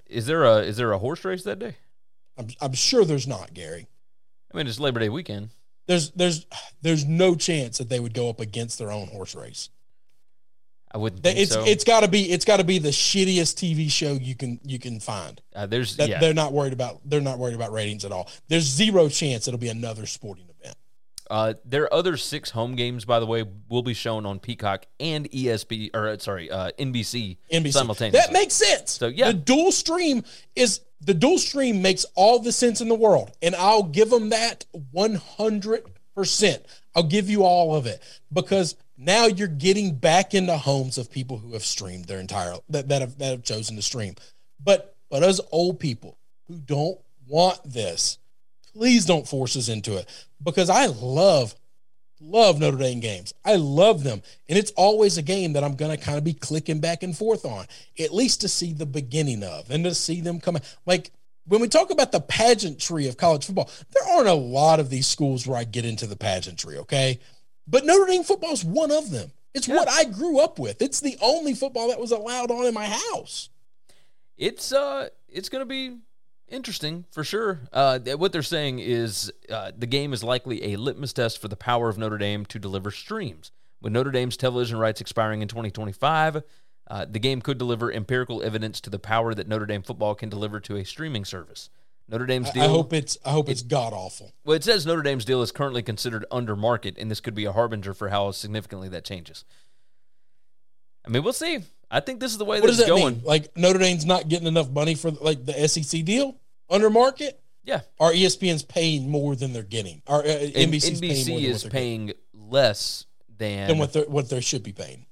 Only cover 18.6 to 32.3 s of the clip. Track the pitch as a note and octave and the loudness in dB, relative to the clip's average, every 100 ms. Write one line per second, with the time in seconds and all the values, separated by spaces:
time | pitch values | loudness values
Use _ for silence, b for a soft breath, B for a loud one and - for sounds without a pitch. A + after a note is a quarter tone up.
18.6 | C#3+ C3+ A3 F#3+ D3+ - D3+ A#2 C3 A#2+ | 0 2 4 6 4 2 -2 -2 -4 -6
19.6 | A#2+ A2+ A#2 G#2+ G#2 - A2 F2 F2+ - | -6 -6 -8 -10 -12 -12 -14 -16 -20 -20
20.6 | B1+ - - - - - - G#2+ A2 A2 | -20 -20 -20 -20 -20 -20 -6 -2 -2 -4
21.6 | A#2+ C#3 D3 D#3+ F3+ D3 - D3 - A#2 | -4 -2 2 2 2 -2 -6 -8 -6 -4
22.6 | A#2+ B2+ A#2+ B2 G#2+ A#2 A2+ A#2 G#2+ G2+ | -4 -2 -4 -4 0 0 2 -2 -4 -10
23.6 | G#2+ A#2+ B2 A2 A#2 A2 G#2 G2 - A#2+ | -4 -4 -2 -4 -4 -4 -4 -8 -8 -6
24.6 | G#2 G2 - - D#3+ D3+ D3 C3 B2+ A2 | -4 -4 -6 -8 -6 -4 -6 -4 -2 -2
25.6 | - A2 G#2+ A2 G#2+ G#2+ - F#2+ E2 F#2+ | -4 -8 -6 -4 -4 -4 -6 -8 -6 -6
26.6 | F#2 - C3+ B2 G#2+ B2 G2+ F2+ - E3 | -6 -6 -4 -2 -4 -6 -8 -10 -4 -2
27.6 | D3 C3+ B2 G#2 A2 C4+ - F4+ G4+ - | 2 2 0 -2 4 4 6 4 2 2
28.6 | G#4 D#4+ - - A#2+ C#3 A3+ F#3+ D3 C4+ | 2 2 -2 -4 -4 2 2 2 4 4
29.6 | F4+ - - E4+ E4 B3 - B B - | 4 2 0 0 0 0 -4 B B 0
30.6 | B3 - - - D3+ E3+ B3+ F4+ - C#4 | 2 2 -8 -6 0 4 4 4 2 0
31.6 | C4 G3 F#3+ F#3+ - - G3+ | 0 2 2 0 -2 6 6